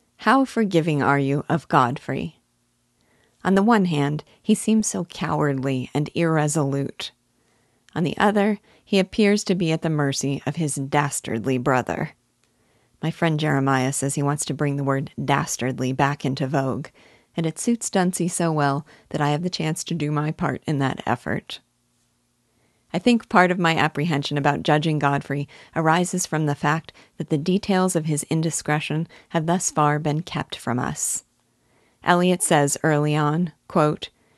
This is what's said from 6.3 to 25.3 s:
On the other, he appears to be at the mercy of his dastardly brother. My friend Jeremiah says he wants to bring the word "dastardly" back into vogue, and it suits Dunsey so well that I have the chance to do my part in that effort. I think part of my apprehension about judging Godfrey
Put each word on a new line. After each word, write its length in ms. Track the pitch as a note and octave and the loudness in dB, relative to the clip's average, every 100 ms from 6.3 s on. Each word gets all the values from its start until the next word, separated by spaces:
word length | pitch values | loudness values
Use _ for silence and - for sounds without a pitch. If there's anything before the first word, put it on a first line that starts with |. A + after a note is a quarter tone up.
| D#3+ D3 D#3 C#3 C#3 C#3 - - - _ _ _ _ _ _ _ | 2 2 0 0 -2 -4 -8 -14 -16 _ _ _ _ _ _ _
On 80 | - | -4
the 160 | E3+ - | -2 2
other, 400 | G#3 G#3 G3+ G#3 _ _ | 2 2 0 -2 _ _
he 140 | - G3 | -2 0
appears 460 | F#3 - G#3 G#3 | 0 2 2 2
to 100 | - | 0
be 160 | F#3 E3 | 0 0
at 120 | D#3+ | 0
the 60 | D#3+ | 0
mercy 540 | D3+ C#3+ C3+ C#3 C3+ | 0 0 -2 -2 -4
of 120 | - D#3 | -4 -4
his 180 | D3+ | -2
dastardly 840 | C#3+ C#3 D3 C#3+ - - A2+ A2 C3 | -4 -2 0 0 -4 -6 -6 -2 -2
brother. 580 | B2 B2+ - E2+ D#3 - _ _ _ _ _ _ _ _ | 2 0 0 -4 -6 -10 _ _ _ _ _ _ _ _
My 120 | D#3 | -6
friend 260 | - E3+ D3+ | -2 0 0
Jeremiah 540 | D#3 C#3 C3+ C3+ B2+ | 0 0 2 2 0
says 240 | C#3 C#3 C#3+ | -2 -4 -2
he 80 | |
wants 200 | C#3+ D3 - | -2 -2 -4
to 80 | |
bring 240 | C#3 D3 C#3 | -2 -2 -2
the 40 | |
word 300 | C#3 C3+ C3 - | -2 -2 -4 -6
"dastardly" 680 | C#3 C#3+ D#3+ - B2 C3 B2+ | -2 0 0 -4 -4 -4 -2
back 320 | C3 C#3 C#3+ | 0 0 0
into 240 | C#3+ C3 C3+ | -4 -2 -2
vogue, 400 | C#3 C3+ A2 D3+ _ - - _ - | 0 -2 -4 -8 _ -20 -20 _ -4
and 100 | E3 | -4
it 140 | - | -4
suits 280 | - A#3 - | -2 -2 -2
Dunsey 400 | G3+ F3+ F3+ F3+ | 0 0 0 -2
so 220 | - E3+ | -2 0
well 340 | D#3 C#3+ C#3 D3 - - | 2 0 0 -4 -16 -8
that 100 | D#3 | -2
I 100 | D3 | 0
have 140 | D3+ | 0
the 40 | F3+ | -2
chance 360 | - D#3 D#3+ | -4 -4 -4
to 100 | - | -4
do 160 | E3+ D3 | -4 -2
my 220 | D3+ D3+ | -2 -2
part 320 | D#3 D3 C3 - | -2 -4 -4 -4
in 140 | C#3 | -2
that 200 | C3+ - - | 0 -2 -4
effort. 540 | B2 - - - - _ _ _ _ _ _ _ _ _ _ _ _ _ | -4 -4 -6 -6 -14 _ _ _ _ _ _ _ _ _ _ _ _ _
I 40 | - | -2
think 320 | - A#3 - | 2 2 4
part 200 | G#3 F3+ | 4 4
of 80 | F3+ | 4
my 160 | E3+ | 2
apprehension 640 | D#3+ D#3 - E3+ C#3+ C#3 D3 | 2 0 0 -2 0 -2 0
about 260 | C#3+ C#3+ | 0 0
judging 360 | - D3+ D#3+ D3+ | 2 2 2 0
Godfrey 500 | C#3+ C#3+ - | 0 0 -2